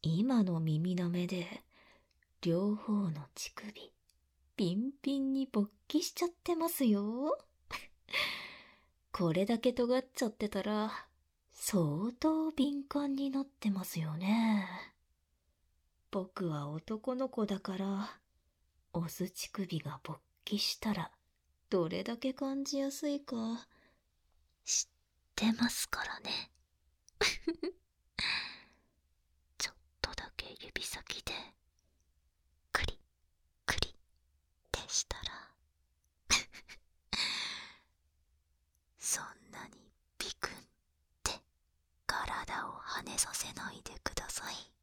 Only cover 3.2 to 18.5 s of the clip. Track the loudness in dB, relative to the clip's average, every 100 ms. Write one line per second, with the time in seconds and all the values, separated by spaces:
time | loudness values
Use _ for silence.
3.2 | -6 -10 -10 -10 -14 -14 -18 _ _ _
4.2 | _ _ _ 0 2 2 -2 -2 -2 0
5.2 | 2 0 0 0 0 _ _ 0 0 0
6.2 | -2 -2 -2 0 0 4 4 4 2 -2
7.2 | 0 -2 -4 _ -12 -10 -10 -20 -6 -2
8.2 | -2 -4 -10 -16 -20 -20 _ _ _ 2
9.2 | 4 4 4 4 4 4 4 4 2 -2
10.2 | -2 0 -2 0 2 2 0 -2 -12 _
11.2 | _ _ _ -6 0 4 4 2 -2 2
12.2 | 2 4 2 2 2 2 -2 -2 0 0
13.2 | 0 0 -4 _ 0 0 -2 -2 -2 0
14.2 | 4 6 6 4 2 -8 -12 _ _ _
15.2 | _ _ _ _ _ _ _ _ _ -4
16.2 | -4 -2 0 0 -2 -6 -4 -4 -2 0
17.2 | 0 0 0 0 -2 -2 0 0 -2 -8
18.2 | _ _ _